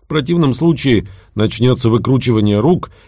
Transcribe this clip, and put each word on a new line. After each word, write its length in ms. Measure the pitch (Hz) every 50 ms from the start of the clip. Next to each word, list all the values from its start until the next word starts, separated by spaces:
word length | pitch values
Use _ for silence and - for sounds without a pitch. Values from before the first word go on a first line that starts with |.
| _
В 20 |
противном 480 | - 143 156 131 131 175 175 160 135 123
случае 540 | - 160 170 160 127 - 139 120 98 90 101 - - - _ -
начнется 560 | 104 107 104 - - 120 123 127 127 - 113
выкручивание 680 | 113 110 - 120 135 127 - 127 117 110 104 104 101 104
рук 320 | 110 156 185 - - - - - _